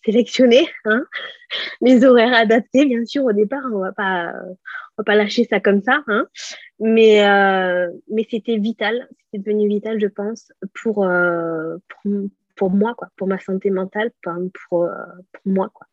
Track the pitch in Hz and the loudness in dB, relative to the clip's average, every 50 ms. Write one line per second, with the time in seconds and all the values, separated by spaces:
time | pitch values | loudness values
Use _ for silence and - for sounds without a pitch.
0 | - - 202 240 220 - - - 262 240 233 269 339 - - - _ 214 214 240 | -2 0 0 0 0 0 2 2 4 6 6 4 4 2 -6 -8 _ -2 -2 -2
1 | 320 _ - - - - - _ _ _ - - - - - _ 226 247 262 233 | -2 _ -12 -14 -14 -14 -18 _ _ _ -10 -10 -10 -10 -8 _ 4 6 6 6
2 | 247 269 247 240 226 240 254 226 233 208 226 247 - _ - 254 302 277 240 233 | 8 6 6 6 4 4 4 2 2 4 2 0 0 _ 2 2 2 2 0 -2
3 | 233 208 - 285 269 247 208 202 214 208 269 285 262 262 220 196 185 190 202 - | -4 -4 -4 -2 0 0 2 0 0 -2 -2 -8 -8 -6 -6 -4 -6 -6 -6 -6
4 | 202 190 185 180 170 - - - - 185 185 _ _ - - - - - _ - | -4 -4 -2 -4 -4 -6 -10 -12 -14 -16 -18 _ _ -18 -16 -16 -18 -16 _ -8
5 | 208 214 208 214 208 202 - - 233 - 220 196 - 208 196 202 196 247 262 302 | -2 2 2 2 2 2 0 -2 0 0 0 0 2 2 2 2 2 0 0 0
6 | 294 - 202 226 339 _ _ - - - - - - - _ _ 214 220 226 226 | 0 -2 -2 -2 -2 _ _ -16 -16 -16 -16 -18 -20 -20 _ _ -2 2 4 6
7 | 220 220 214 208 208 202 202 202 196 196 190 190 185 180 180 180 180 175 180 - | 6 6 6 6 6 4 4 4 4 2 2 0 0 0 -2 -2 -2 -4 -6 -14
8 | _ - 214 220 220 _ - 220 _ - 233 214 202 226 214 _ 220 208 226 247 | _ -6 -6 -6 -4 _ -6 -8 _ -4 -4 -2 -2 -4 -4 _ -4 -4 -4 -4
9 | - _ - _ _ _ - 202 196 214 208 214 208 208 208 208 208 214 226 214 | -8 _ -20 _ _ _ -14 -10 -6 -4 0 0 0 0 0 -2 -4 -4 -4 -2
10 | 208 196 202 - 202 208 233 - _ _ _ _ - 202 _ - - 233 208 208 | -2 -4 _ -6 -8 -8 -8 -10 _ _ _ _ -16 -16 _ -6 -6 -4 -2 0
11 | 196 185 180 175 175 175 170 170 165 165 165 160 160 165 165 185 _ _ - _ | 0 0 2 2 0 0 0 -2 -4 -6 -6 -6 -8 -8 -10 -12 _ _ -20 _
12 | _ 202 202 202 196 202 _ _ _ _ _ - 196 190 185 202 208 233 254 - | _ -6 -4 -4 -6 -8 _ _ _ _ _ -4 -2 0 2 0 0 0 -4 -8
13 | - - _ _ 185 190 190 185 - - 190 190 - 202 196 185 190 190 _ 208 | -16 -20 _ _ -6 -6 -6 -6 -6 -6 -8 -4 -2 -2 -2 -2 -4 -6 _ -4
14 | 220 233 _ _ - 180 170 175 185 185 _ - - _ 180 170 175 165 - - | -6 -6 _ _ -12 -10 -8 -8 -8 -10 _ -16 -10 _ -2 -2 -2 -2 -6 -10
15 | - - - 180 190 _ - - _ 196 190 190 190 - _ _ - _ | -14 -16 -18 -20 -20 _ -20 -10 _ -2 -2 -2 -2 -4 _ _ -20 _